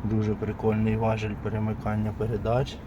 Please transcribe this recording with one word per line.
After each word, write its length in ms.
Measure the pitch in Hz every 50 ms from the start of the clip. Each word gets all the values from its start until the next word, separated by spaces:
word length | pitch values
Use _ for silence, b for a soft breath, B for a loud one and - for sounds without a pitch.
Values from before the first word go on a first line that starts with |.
| -
Дуже 320 | 104 110 110 107 104 107
прикольний 600 | 101 113 107 107 - - 110 107 110 110 110 110
важіль 380 | 110 113 110 110 110 107 107 104 - -
перемикання 680 | 104 104 110 107 110 107 - - 107 107 107 107 107 107
передач. 600 | - 107 110 117 101 98 110 117 127 139 - - - -